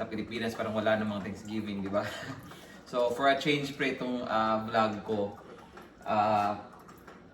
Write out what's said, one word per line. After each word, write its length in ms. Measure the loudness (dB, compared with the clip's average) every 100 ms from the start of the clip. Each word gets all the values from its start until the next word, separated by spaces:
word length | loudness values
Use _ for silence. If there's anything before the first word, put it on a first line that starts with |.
Sa 80 | -6
Pilipinas, 480 | -4 -4 -4 -2 -2
parang 160 | -2
wala 240 | 2 4 4
namang 240 | 2 -2
Thanksgiving, 640 | -4 -8 -6 -4 -4 -4 0
di 80 |
ba? 80 | 0 0 -4 -10 -12 -14
<laughs> 400 | -18 -18 -20 -4
So, 240 | 2 2
for 160 | 4 6
a 80 | 6
change, 400 | 4 2 0 -2
pre, 160 | -2
itong, 320 | 0 -2 -2 0
ah, 400 | 2 4 2 2
vlog 400 | 2 2 0 -2
ko, 320 | -2 -2 -6 -16 -18 -18 -20 -20 -10 0
ah, 480 | 2 4 4 2 0 -8 -18 -20 -20 -20 -20 -20